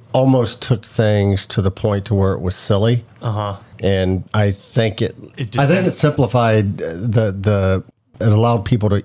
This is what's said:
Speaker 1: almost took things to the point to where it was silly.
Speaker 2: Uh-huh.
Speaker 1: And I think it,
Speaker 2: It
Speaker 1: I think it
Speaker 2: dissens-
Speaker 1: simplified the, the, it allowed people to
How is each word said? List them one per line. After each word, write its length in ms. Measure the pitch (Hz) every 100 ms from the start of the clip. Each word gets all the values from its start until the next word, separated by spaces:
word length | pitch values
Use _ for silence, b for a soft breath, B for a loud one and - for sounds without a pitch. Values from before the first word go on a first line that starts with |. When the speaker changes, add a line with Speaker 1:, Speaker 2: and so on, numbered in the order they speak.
| -
Speaker 1:
almost 480 | 131 135 131 110 -
took 220 | - 110
things 600 | - - 107 104 101 98 -
to 160 | -
the 80 | 95
point 340 | - 110 101 95
to 80 |
where 180 | 98 95
it 80 | 85
was 140 | 90
silly. 500 | - - 98 113 120 - -
Speaker 2:
Uh-huh. 340 | 120 104 104 95 - -
Speaker 1:
And 420 | 92 95 92 92 -
I 180 | 110 101
think 480 | 98 - 127 113 -
it, 140 | 110 - - -
Speaker 2:
It 200 | 113 127
Speaker 1:
I 80 | 143
think 200 | 185 185
it 40 |
Speaker 2:
dissens- 20 |
Speaker 1:
simplified 840 | - 151 147 120 123 117 110 101 85
the, 540 | 80 85 117 110 107
the, 520 | 98 101 101 95 95 - _ _ -
it 80 | 110
allowed 340 | 107 117 117 -
people 240 | 117 104
to 120 | 101